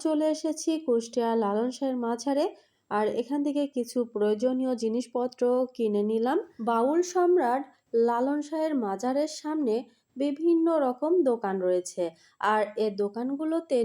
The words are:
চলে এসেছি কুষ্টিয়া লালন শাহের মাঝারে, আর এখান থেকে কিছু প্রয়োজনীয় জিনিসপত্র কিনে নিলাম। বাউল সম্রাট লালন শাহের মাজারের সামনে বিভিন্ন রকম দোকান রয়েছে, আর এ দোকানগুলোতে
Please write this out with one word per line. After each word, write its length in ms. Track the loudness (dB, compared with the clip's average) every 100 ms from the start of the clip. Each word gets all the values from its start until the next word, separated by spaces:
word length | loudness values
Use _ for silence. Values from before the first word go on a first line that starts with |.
| 0
চলে 200 | 0 0 0
এসেছি 360 | -4 -4 -2 -2 0
কুষ্টিয়া 440 | 0 0 -2 0 0
লালন 260 | 0 0 -2 -2
শাহের 200 | -4 -2 -4
মাঝারে, 400 | -4 -2 0 0 -4 _ _ -4 -2
আর 80 | 0 -2
এখান 180 | -2 -2 0
থেকে 160 | 0 -2 -2
কিছু 220 | -4 -2 -2
প্রয়োজনীয় 600 | 0 0 2 0 0 -2 -2
জিনিসপত্র 580 | -2 -2 -4 -4 -4 0 0 2 -2 -2
কিনে 280 | 0 0 0
নিলাম। 260 | 0 0 0 -4 -6 -2
বাউল 300 | 2 2 2 0
সম্রাট 480 | 2 4 4 2 0 -4 _ _ 2 2
লালন 320 | 2 0 0 -2
শাহের 260 | -2 0 0 -2
মাজারের 460 | -2 -2 0 -2 -4
সামনে 340 | -6 -2 0 0 -4 _ _ -4
বিভিন্ন 440 | -2 0 2 4 4 2 0
রকম 240 | 0 2 4 4
দোকান 260 | 2 -2 0 2
রয়েছে, 380 | 0 -2 -4 -4 -6 _ -4 0
আর 80 | 2 0 -2 -2
এ 20 | -2
দোকানগুলোতে 720 | -4 -2 -6 -4 -2 -2 0 0